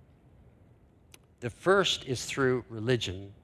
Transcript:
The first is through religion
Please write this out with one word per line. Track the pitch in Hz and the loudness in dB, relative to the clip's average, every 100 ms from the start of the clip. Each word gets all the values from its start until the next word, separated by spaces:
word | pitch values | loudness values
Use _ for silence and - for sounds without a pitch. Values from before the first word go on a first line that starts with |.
| - - - - - - - - - _ _ - _ _ | -20 -20 -20 -20 -20 -20 -20 -20 -20 _ _ -20 _ _
The | 120 | -10
first | - 175 196 175 - 135 | -4 4 4 4 0 -4
is | 123 - | -6 -4
through | 143 127 127 110 | 0 2 0 -4
religion | 113 113 123 101 90 101 104 | -6 0 0 0 -8 -12 -20